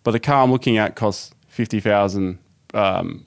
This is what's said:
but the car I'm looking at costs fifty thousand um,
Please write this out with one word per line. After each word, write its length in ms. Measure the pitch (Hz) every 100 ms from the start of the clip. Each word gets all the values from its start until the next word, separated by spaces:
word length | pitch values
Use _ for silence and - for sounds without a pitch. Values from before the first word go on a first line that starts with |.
but 80 | 120
the 80 | 113
car 220 | - 139
I'm 80 | 127
looking 260 | 127 131 110
at 180 | 107 -
costs 380 | 107 92 - _ _
fifty 320 | - 117 107
thousand 580 | 107 101 101 98 95 92 _ _ _
um, 520 | 107 98 92 87 -